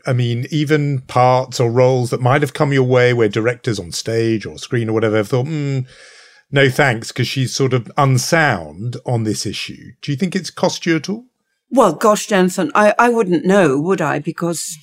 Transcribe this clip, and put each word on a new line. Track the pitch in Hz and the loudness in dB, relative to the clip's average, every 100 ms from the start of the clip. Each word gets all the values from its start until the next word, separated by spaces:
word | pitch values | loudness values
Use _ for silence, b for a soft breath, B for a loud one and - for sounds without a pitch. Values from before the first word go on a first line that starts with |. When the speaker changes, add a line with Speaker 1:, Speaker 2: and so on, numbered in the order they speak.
| - | -4
Speaker 1:
I | |
mean, | 123 120 120 - | -2 0 -2 -4
even | 151 147 156 143 135 | -2 0 0 0 -4
parts | - 123 127 127 127 - | -2 2 4 4 0 -2
or | 120 | 0
roles | 120 127 131 120 | 4 4 2 0
that | 120 | 0
might | 123 147 | 2 2
have | 147 | 0
come | - 147 | 0 0
your | 135 | 2
way | 127 127 123 | 2 4 4
where | 120 107 | 4 2
directors | 113 113 120 - 101 | 2 -2 -2 -4 -4
on | 85 | -6
stage | - - 113 113 110 90 | -10 -4 -2 0 -2 -6
or | 76 | -14
screen | - 123 113 | -6 -4 -2
or | |
whatever | 110 110 107 | 0 0 0
have | 101 | 0
thought, | 127 139 | -2 -2
"Hmm, | 156 143 135 127 B B B B B B | -4 -4 -4 -6 B B B B B B
no | 139 135 | 2 2
thanks, | 131 139 113 - | 4 2 0 -6
'cause | - 127 | -6 -4
she's | 135 123 - | -2 -4 -2
sort | 135 | 0
of | 127 - - | 0 -2 0
unsound | 139 127 - 165 147 98 78 82 120 117 - | 2 2 2 2 2 0 -6 -10 -10 -8 -4
on | 117 | -2
this | 107 101 107 | -2 -4 -6
issue." | - - - - - | -8 -12 -14 -20 -14
Do | - | -8
you | 139 | -4
think | 185 190 | -4 -4
it's | 151 | -8
cost | - 180 - 170 | -2 -2 -2 -2
you | 160 | -2
at | 170 | -4
all? | 214 247 _ _ _ _ | -10 -12 _ _ _ _
Speaker 2:
Well, | 247 - - | 2 2 4
gosh, | 220 208 - | 2 2 0
Jonathan, | 202 185 185 160 208 | 0 2 0 -2 2
I, | 208 - | 2 4
I | 240 | 2
wouldn't | 226 185 165 180 | 2 0 0 2
know, | 202 160 135 | 4 4 2
would | 165 180 | 0 -2
I? | 147 143 | -2 -2
Because, | 156 - 170 160 - 156 | -6 -6 -6 -6 -8 -12